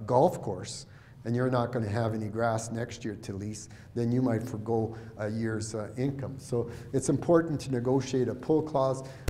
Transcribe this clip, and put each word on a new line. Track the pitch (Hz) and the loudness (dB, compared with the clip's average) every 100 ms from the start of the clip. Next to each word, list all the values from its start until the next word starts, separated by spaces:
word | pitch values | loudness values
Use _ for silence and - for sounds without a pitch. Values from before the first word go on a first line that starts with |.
| 110 | 2
golf | 123 175 - | 6 6 4
course, | 113 90 95 - - - - - 113 | -4 -6 -6 -10 -14 -20 -20 -10 -2
and | 120 | 2
you're | 127 | 4
not | 127 120 | 2 2
gonna | 127 107 | 0 0
have | 110 113 | 0 0
any | 110 107 | -2 -4
grass | 107 117 110 - | 0 2 2 -2
next | 113 120 - | -6 -6 -6
year | 113 104 | -8 -8
to | - | -8
lease, | 98 104 104 - - - 120 | -6 -6 -8 -12 -18 -8 -2
then | 117 | 2
you | 123 | 2
might | 127 113 | 4 2
forgo | - 107 110 113 110 - - - | -2 -6 0 0 0 -4 -12 -6
a | 107 | -4
year's, | 113 113 110 104 | -2 -2 -2 -4
uh, | 110 104 113 | -6 -6 -2
income. | 139 139 127 - | -2 -2 -8 -8
So | - 120 117 - - | -4 -2 -2 -8 -4
it's | 135 135 | -2 2
important | 139 - 170 165 143 | 0 6 6 6 -2
to | 139 | 0
negotiate | 123 120 135 131 131 113 | 0 4 2 2 0 0
a | 101 | -2
pull | - 156 | 2 2
clause | 156 143 135 131 - - - | 4 2 2 0 -6 -4 -2